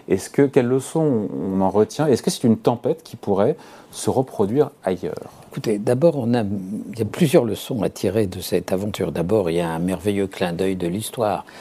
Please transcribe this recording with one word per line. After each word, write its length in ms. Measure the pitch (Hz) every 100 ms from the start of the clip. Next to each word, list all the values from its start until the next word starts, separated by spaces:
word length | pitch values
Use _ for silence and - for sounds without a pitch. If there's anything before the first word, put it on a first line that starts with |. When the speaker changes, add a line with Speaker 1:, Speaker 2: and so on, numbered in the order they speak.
| -
Speaker 1:
Est-ce 220 | 98 -
que, 120 | -
quelle 240 | 139 139 120
leçon 640 | 131 131 160 156 117 101
on, 280 | 67 95 95
on 20 |
en 80 | 95
retient ? 380 | 104 107 - 110
Est-ce 160 | 113
que 80 | -
c'est 140 | -
une 120 | 120 110
tempête 460 | 143 120 127 123
qui 140 | - 120
pourrait 400 | - 98 113 175 - - -
se 160 | - -
reproduire 600 | 107 - - 98 131 139 -
ailleurs ? 480 | - 95 82 - - - -
Speaker 2:
Écoutez, 280 | - 120 104
d'abord, 380 | 107 127 170 147
on 180 | 117
a, 80 | 120
il 560 | 98 101 92 104 - -
y 40 |
a 40 | 101
plusieurs 380 | - 160 170
leçons 380 | 117 101 - 131
à 60 | 85
tirer 380 | - 104 107 98
de 140 | 92
cette 300 | 85 90 -
aventure. 420 | 92 104 92 90
D'abord, 380 | 82 85 110 87
il 60 | 85
y 40 |
a 100 | 85
un 80 | 80
merveilleux 480 | 90 92 95 98 98
clin 260 | - 92
d'œil 240 | 85 95 95
de 100 | 85
l'histoire, 600 | 95 113 - 107 90 - -